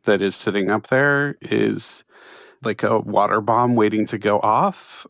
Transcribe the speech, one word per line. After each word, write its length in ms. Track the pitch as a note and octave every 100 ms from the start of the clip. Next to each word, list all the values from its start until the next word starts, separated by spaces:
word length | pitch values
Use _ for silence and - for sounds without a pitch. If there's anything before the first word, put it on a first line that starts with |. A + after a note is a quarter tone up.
| -
that 140 | G2
is 160 | G2 -
sitting 360 | - G2+ F#2+
up 160 | G#2+ -
there 500 | C3 C#3+ C#3+ C#3+ C#3+
is 640 | - A2+ A2 G#2+ - - - _ - - - _
like 180 | A2 G#2
a 180 | A2 A2+
water 400 | - G2+ G2+ G#2+
bomb 340 | G#2+ A2+ B2 A#2+
waiting 320 | G#2 G#2+ G#2
to 100 | G#2+
go 220 | G#2 G#2
off 640 | G2+ A#2 G3 - - - -